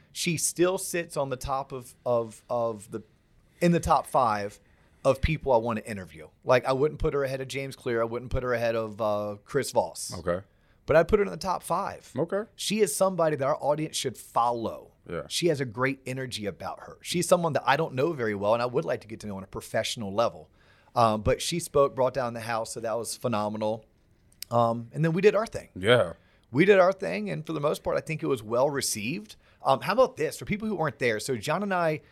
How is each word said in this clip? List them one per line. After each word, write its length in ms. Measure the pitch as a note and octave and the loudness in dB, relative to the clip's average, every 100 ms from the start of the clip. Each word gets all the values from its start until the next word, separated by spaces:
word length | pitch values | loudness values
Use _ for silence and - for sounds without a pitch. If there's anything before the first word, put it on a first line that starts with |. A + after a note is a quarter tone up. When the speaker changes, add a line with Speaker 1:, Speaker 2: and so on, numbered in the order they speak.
| _ | _
Speaker 1:
she 260 | - - D#3 | -6 -2 0
still 400 | - - F3+ F#3 | -2 2 2 2
sits 400 | - F3 E3+ D#3+ | -4 -6 -4 -4
on 120 | C#3 | -4
the 80 | C3 | -4
top 340 | - C3+ C#3 | -4 -6 -6
of, 240 | C3 A#2+ - B2+ | -12 -14 -8 0
of, 360 | A#2+ A#2 G#2+ _ | 0 0 -10 _
of 400 | A#2+ A#2 A2 G2 | -2 0 -4 -10
the, 100 | A2 - _ _ _ _ _ | -12 -12 _ _ _ _ _
in 100 | F3 | 2
the 80 | E3+ | 2
top 280 | E3 D3 - | 4 2 2
five 520 | D3 B2 G#2 G2+ - _ _ _ _ | 2 2 0 -4 -10 _ _ _ _
of 180 | C#3 C3 | 0 2
people 300 | - D#3 C3+ | 0 -2 2
I 60 | A#2+ | 2
wanna 240 | A#2 A2 | 2 -4
interview. 460 | A#2+ G#2 F2 D#2 D2+ _ C3 | -6 -10 -10 -16 -20 _ 4
Like, 200 | B2+ C3+ | 4 4
I 80 | |
wouldn't 260 | C3+ D3+ C#3+ | 0 0 0
put 140 | D#3 | -2
her 100 | C#3+ | 0
ahead 180 | C3+ C3 | -2 -4
of 60 | C3 | -6
James 280 | C3+ C3+ C3 | -8 -8 -8
Clear. 260 | B2 A#2 | -2 0
I 40 | A2+ | 0
wouldn't 260 | A#2+ B2 | -4 -4
put 120 | C3+ | -4
her 100 | B2 | 0
ahead 220 | A#2+ A#2 A2+ | 0 2 0
of, 260 | A2 G2+ | -2 -2
uh, 340 | A2 G#2 G#2 G2+ _ | 0 0 -2 -8 _
Chris 260 | C#3+ B2 | -2 0
Voss. 420 | A#2+ F2+ - - G2 | 0 0 -6 -10 -6
Speaker 2:
Okay. 220 | E2+ F2+ - _ _ _ - | -4 -4 -6 _ _ _ 2
Speaker 1:
But 100 | D3 | 4
I'd 120 | E3+ | 4
put 100 | G#3 | 2
her 60 | G3 | 0
in 60 | |
the 60 | F3 | -4
top 260 | F#3+ - | -6 -6
five. 460 | - E3+ G3 F2 - - | -4 -4 -4 -10 -12 -6
Speaker 2:
Okay. 260 | E3+ G3 A3+ - | -4 -4 -6 -8
Speaker 1:
She 240 | - G#3 | -4 0
is 160 | G3+ - | 0 2
somebody 400 | F#3+ F3+ E3 D3+ | 0 2 0 2
that 100 | C3+ | 0
our 120 | D#3 | 0
audience 340 | C3+ D3+ D#3 - | 0 0 -2 -4
should 200 | C#3+ G#2+ | -6 -8
follow. 760 | - B2+ A#2+ A#2+ G#2+ D2 A1 _ - | -4 2 2 0 -4 -6 -16 _ -10
Speaker 2:
Yeah. 120 | E2+ C#2+ | -8 -4
Speaker 1:
She 180 | - E3+ | -2 0
has 140 | C#3+ | 0
a 40 | C3 | -2
great 340 | G#2+ C3 C3+ - | -2 -2 -2 -8
energy 400 | B2+ C3 G#2+ G2+ | -8 -8 -6 -6
about 360 | E2 F#2 D#2 | -6 -10 -12
her. 160 | - - | -14 -16
She's 260 | - F3 E3+ | -4 -2 4
someone 260 | F3+ E3+ | 4 4
that 100 | B2+ A#2+ | 0 2
I 120 | C#3+ | 2
don't 160 | D#3+ | 2
know 180 | C3 D3+ | 0 0
very 240 | D#3 A2+ G2+ | 0 -2 0
well, 180 | G2+ | 2
and 80 | A#2 | 2
I 40 | B2 | 2
would 180 | B2 | -2
like 180 | D#3+ B2+ | -2 -4
to 60 | G#2+ | -6
get 140 | A2 | -14
to 60 | G#2+ | -10
know 100 | G2 | -12
on 60 | |
a 40 | F#2 | -10
professional 640 | A2+ - A#2 A2 - G2+ | -12 -4 -4 -2 -4 -4
level. 360 | G2+ A#2 E2 D2+ _ _ _ _ - | 0 0 -2 -20 _ _ _ _ 2
Um, 260 | A2+ G#2+ | 4 4
but 200 | G#2+ B2+ | 0 0
she 180 | - E3+ | 0 -4
spoke, 360 | E3 D3 C#3 - | 0 4 4 4
brought 180 | B2+ | 0
down 200 | C3 B2 | 0 -6
the 80 | A#2 | -6
house, 320 | A2+ A2+ A2+ | -4 -4 -4
so 80 | B2+ | -6
that 160 | A2 A2+ | -6 -4
was 180 | A2 - | -6 -6
phenomenal. 680 | B2+ A2 G#2+ G#2+ G#2+ A2 - _ _ _ _ _ - | -2 0 -2 -2 -4 -4 -10 _ _ _ _ _ -2
Um, 360 | A#2 A#2 A#2 A#2 | 2 2 0 -6
and 120 | C#3+ E3 | -2 0
then 80 | |
we 80 | E3 | 6
did 140 | F#3+ F#3+ | 6 4
our 100 | A3 | -2
thing. 240 | - - - | -8 -10 -2
Speaker 2:
Yeah. 380 | F#2+ B2 F2+ E2 _ _ _ | 6 6 4 -4 _ _ _
Speaker 1:
We 140 | A#2+ F#3+ | 2 6
did 140 | G3 | 8
our 140 | F3+ | 6
thing, 360 | F#3+ F3+ F#3 G#3 | 4 -4 -4 -4
and 160 | D3+ D3+ | -6 -6
for 80 | |
the 60 | D#3 | -4
most 240 | D3 F#3+ | -2 -2
part, 140 | F#3 - | -2 -4
I 40 | |
think 220 | - D#3 | -4 -6
it 40 | D#3 | -2
was 140 | C3 | -2
well 280 | G#2+ A#2 C#3+ | 0 2 2
received. 640 | C#3 - A2 G#2 F3+ G#3+ - _ _ | 0 -4 -4 -6 -8 -10 -20 _ _
Um, 180 | - C3+ | 2 2
how 120 | C3 | 2
about 220 | G#3+ C4 - | 4 4 2
this? 200 | D3 - | -4 -4
For 80 | B2 | -6
people 220 | G3+ A3 | -4 -4
who 80 | F#3 | -2
weren't 240 | D#3 - | -2 0
there, 200 | B2+ G#2+ | 0 0
so 160 | - B2 | -2 -4
John 260 | G2+ D#3+ | -2 -2
and 100 | G3+ | 0
I 280 | F#3 E3+ D#3 - | 0 0 -2 -8